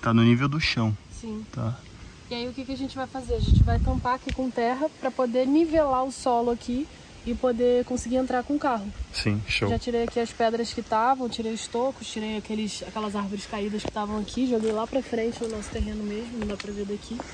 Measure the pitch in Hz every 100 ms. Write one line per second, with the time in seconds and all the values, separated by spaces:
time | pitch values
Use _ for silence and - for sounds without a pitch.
0 | - 113 117 120 139 147 - - 113 104
1 | - - 226 214 220 - 113 123 - -
2 | - - - 240 240 254 254 262 262 262
3 | 254 269 247 240 - - - 190 - 190
4 | 247 254 - - 262 240 233 254 302 -
5 | 262 247 254 240 254 294 330 320 294 262
6 | 269 254 - 240 240 233 - 247 311 -
7 | - - 220 233 254 233 247 247 240 254
8 | - 254 262 254 240 294 294 233 202 196
9 | - - - 104 110 - 104 - - 233
10 | 233 - 233 - 226 226 233 - 220 220
11 | 233 262 247 - 226 220 - 233 254 269
12 | 214 - 214 214 208 214 214 - - 202
13 | 214 208 202 202 - 214 208 208 - -
14 | 208 214 208 - 254 233 220 214 226 277
15 | 240 226 226 233 233 220 208 233 208 214
16 | 208 208 233 240 208 202 202 202 202 208
17 | - 233 -